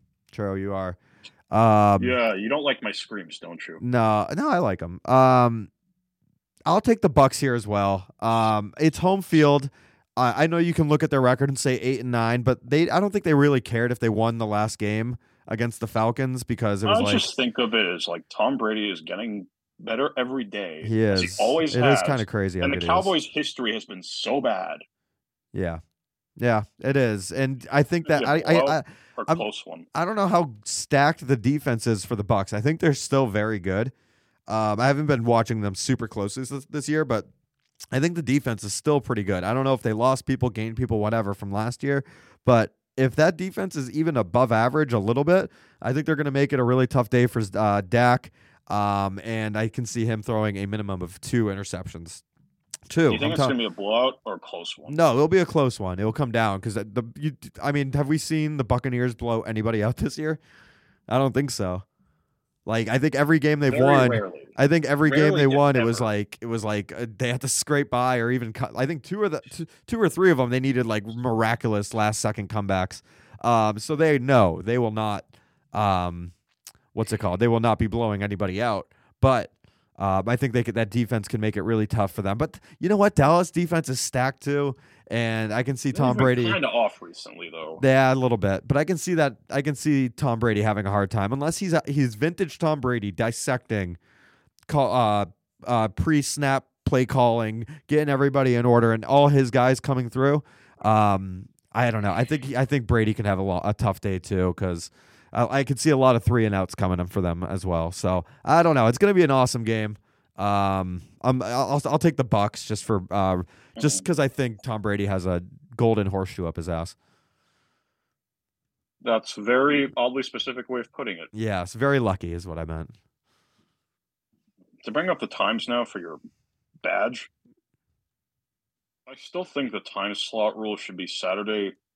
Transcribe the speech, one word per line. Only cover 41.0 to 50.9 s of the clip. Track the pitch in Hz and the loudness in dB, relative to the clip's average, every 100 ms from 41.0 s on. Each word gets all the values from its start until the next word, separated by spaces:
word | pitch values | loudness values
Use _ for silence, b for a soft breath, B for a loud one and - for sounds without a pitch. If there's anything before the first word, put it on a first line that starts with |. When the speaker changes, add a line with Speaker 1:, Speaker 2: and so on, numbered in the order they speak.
| 107 113 101 | 0 0 -2
Speaker 1:
from | 98 101 | -4 -6
last | 101 113 - | -4 -4 -4
year, | 139 139 - b b b | -4 -4 -6 b b b
but | - 117 107 _ _ - | 4 4 4 _ _ 0
if | 131 - | 0 2
that | 160 165 | 2 0
defense | 185 208 190 151 | -6 -6 -6 -6
is | 127 | -4
even | 147 160 131 | -2 0 0
above | 92 120 127 | 0 2 2
average | 113 123 151 139 | 2 2 0 0
a | 117 | 0
little | 101 123 | 0 0
bit, | 147 185 - b b b | 4 2 2 b b b
I | 117 | -4
think | 135 | -2
they're | 156 147 | 0 0
gonna | 143 | 0
make | 139 143 | 0 2
it | 139 | 2
a | |
really | 120 127 127 | 2 2 2
tough | 131 113 | 2 2
day | 123 120 | 2 2
for, | 117 101 | 0 -4
uh, | 101 107 101 | 0 2 0
Dak. | 95 117 123 127 - b b b - | 0 4 4 4 -2 b b b -6
Um, | 104 101 101 98 95 | -2 0 0 -2 -6
and | 113 110 107 107 | -6 -6 -4 -4
I | 110 | -4
can | - 117 | -4 -6
see | 117 | -2
him | 113 110 | -2 -2
throwing | 107 110 107 98 | -2 -2 -2 -2
a | 98 | -6
minimum | 107 101 | -6 -6